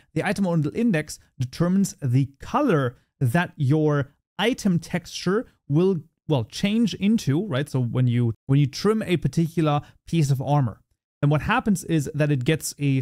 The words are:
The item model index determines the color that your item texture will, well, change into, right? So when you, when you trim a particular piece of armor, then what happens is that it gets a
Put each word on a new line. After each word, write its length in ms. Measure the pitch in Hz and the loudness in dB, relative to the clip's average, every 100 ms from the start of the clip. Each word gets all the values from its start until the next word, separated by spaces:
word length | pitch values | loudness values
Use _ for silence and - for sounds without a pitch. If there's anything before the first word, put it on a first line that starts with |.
| _ | _
The 100 | 156 | -2
item 200 | 175 202 | -2 0
model 280 | 190 170 147 - | 2 2 0 0
index 420 | 233 165 151 - _ - | 0 0 -2 -10 _ -8
determines 560 | 123 - 175 190 196 - | -8 0 2 2 0 -2
the 300 | 135 123 143 - | 0 2 2 -4
color 560 | - 233 294 160 135 - _ _ | -4 0 2 2 0 -6 _ _
that 320 | 131 170 175 - | 0 0 -2 -2
your 560 | 135 156 151 147 135 _ _ - | 0 2 2 0 -4 _ _ -4
item 400 | 208 269 202 170 | -2 0 0 0
texture 680 | - 180 - - - 202 254 _ - | -2 -8 -8 -6 -4 -2 -4 _ -2
will, 340 | 143 185 185 - _ - | 0 2 0 -6 _ -4
well, 160 | 143 | -2
change 500 | 107 - 202 220 233 | -2 -4 -2 0 0
into, 500 | 185 190 226 - 139 214 | 0 0 0 0 -2 -2
right? 200 | 127 - | -4 -4
So 120 | 131 | -2
when 260 | 120 127 127 | -2 0 2
you, 300 | 120 120 113 - | 2 0 -2 0
when 140 | 139 | 2
you 80 | 143 | 2
trim 340 | - 196 220 | 0 0 0
a 160 | 214 180 | 0 -2
particular 640 | 143 - 165 - 156 147 - _ - | 0 0 -2 0 0 0 -4 _ -4
piece 240 | 165 143 | 0 2
of 140 | 131 | 0
armor, 360 | 131 147 123 - _ _ _ _ | 2 2 0 -4 _ _ _ _
then 100 | 143 | 0
what 100 | 147 | 2
happens 420 | - 214 196 185 - | 0 0 0 -2 0
is 240 | 160 135 | -2 -2
that 180 | 143 151 | -2 0
it 140 | 147 123 | 0 0
gets 300 | 160 - - | -2 -4 -4
a 220 | 143 135 | -2 0